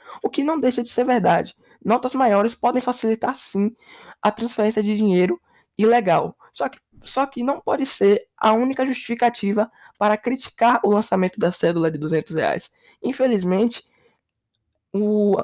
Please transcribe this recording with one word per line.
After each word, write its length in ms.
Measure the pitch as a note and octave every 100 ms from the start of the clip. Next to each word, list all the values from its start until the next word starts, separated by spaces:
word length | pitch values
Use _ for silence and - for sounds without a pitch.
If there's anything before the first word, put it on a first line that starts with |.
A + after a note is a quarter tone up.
| - -
o 60 | -
que 140 | -
não 160 | C#4+ D#4+
deixa 220 | B3+ B3
de 80 | A#3
ser 160 | - B3+
verdade. 500 | B3 F3+ E3+ - - _ _ F3+
Notas 300 | B3 B3 C4+
maiores 400 | B3+ G3+ A3+ -
podem 260 | A#3+ B3+
facilitar, 540 | B3+ A#3+ A3 A3+ B3 C4+
sim, 400 | - G3 G#3 - _ - - -
a 120 | G#3
transferência 500 | G#3+ A#3 - G#3 A3
de 140 | G#3 G#3+
dinheiro 440 | G#3+ F3+ F#3 F4 _ _ _ -
ilegal. 580 | A3 A#3+ F#3+ D#3 C#3+ - -
Só 160 | - C4+
que, 100 | - _ -
só 240 | - C4 C#4
que 160 | C4
não 200 | B3 C#4+
pode 240 | - - C4+
ser 420 | - G3+ G#3 - -
a 140 | A3
única 340 | A3 B3+ C4 C4
justificativa 840 | B3 - A#3 A#3+ A#3+ G3+ G#3 A3 _ - -
para 200 | G#3 G#3+
criticar 640 | - C4 - - A#3 B3
o 80 | G#3
lançamento 480 | G#3 - F#3+ F#3 -
da 100 | E3+
cédula 400 | - E3+ E3+ D#3+
de 80 | D3+
duzentos 380 | D#3 D#3+ - D#3+
reais. 340 | E2 - - _ _ _
Infelizmente, 800 | - C4+ B3+ G#3 F3+ F#3 A#3 - _ _ _ _ _ _ _ _ _ _ _
o, 440 | G3 G#3 G#3+ G3+ G3